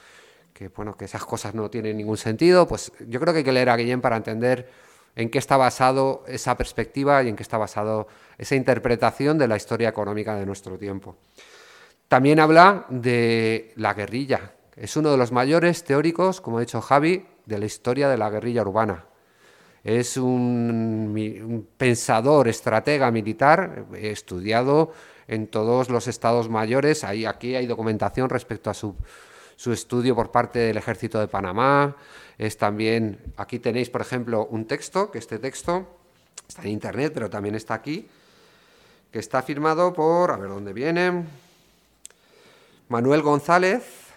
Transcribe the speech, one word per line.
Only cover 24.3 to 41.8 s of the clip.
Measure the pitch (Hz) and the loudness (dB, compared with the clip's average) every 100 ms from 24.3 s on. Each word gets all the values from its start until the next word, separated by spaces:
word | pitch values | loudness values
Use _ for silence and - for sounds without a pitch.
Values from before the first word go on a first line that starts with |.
| 90 98 113 131 147 160 - - - - | -6 0 2 4 4 2 -2 -20 -20 -8
en | 113 107 | -6 -4
todos | 113 110 123 127 | -2 2 2 2
los | 120 123 | -2 -2
estados | 113 117 120 113 | -2 0 0 0
mayores. | 113 110 131 143 151 | -2 0 2 2 0
Ahí, | 98 104 | -2 -4
aquí | 110 - 120 | -4 -6 -6
hay | 127 123 | -4 -4
documentación | 113 110 107 101 - 127 | -2 -2 0 -2 0 -2
respecto | 120 - 107 - | -2 -6 -8 -8
a | |
su, | 98 107 87 - - - - - - | -6 -8 -10 -12 -16 -20 -20 -20 -10
su | 123 | -4
estudio | 110 - 123 123 | -4 -4 -2 0
por | 117 110 | 0 0
parte | 123 117 120 | 0 0 0
del | 113 107 | 0 -2
Ejército | - 110 113 110 | -4 -6 -4 -4
de | 104 | -2
Panamá. | 98 95 98 131 143 143 143 - - - - | -4 -4 0 2 4 2 -2 -18 -20 -20 -8
Es | 110 - | -8 -2
también, | 104 104 110 113 110 98 - - | -2 0 0 0 -2 -6 -12 -12
aquí | 101 120 | -10 -6
tenéis, | 123 117 120 | -4 -2 -2
por | 123 | -4
ejemplo, | - 127 120 113 - | -6 -6 -2 -2 -2
un | 113 110 | -6 -6
texto, | 147 - 185 202 | -8 -4 -4 -4
que | 113 | -6
este | - 110 | -10 -10
texto | 131 - - 180 190 - _ _ _ - - | -8 -8 -6 -6 -6 -16 _ _ _ -20 -20
está | - | -12
en | 101 | -8
internet, | 107 107 98 151 | -6 -6 -6 -6
pero | 151 107 | -4 -8
también | 104 104 | -6 -6
está | 107 - | -6 -6
aquí, | 110 143 160 - _ _ _ _ _ _ _ _ _ _ | -8 -8 -10 -12 _ _ _ _ _ _ _ _ _ _
que | 113 | -12
está | - 131 | -4 -4
firmado | 127 143 156 156 180 | -4 -2 0 2 0
por, | 175 156 170 175 | 2 2 2 2
a | 110 | -2
ver | 98 | -6
dónde | 98 101 | -10 -10
viene, | 98 147 170 180 180 160 143 _ _ _ _ | -6 -2 0 0 0 -4 -12 _ _ _ _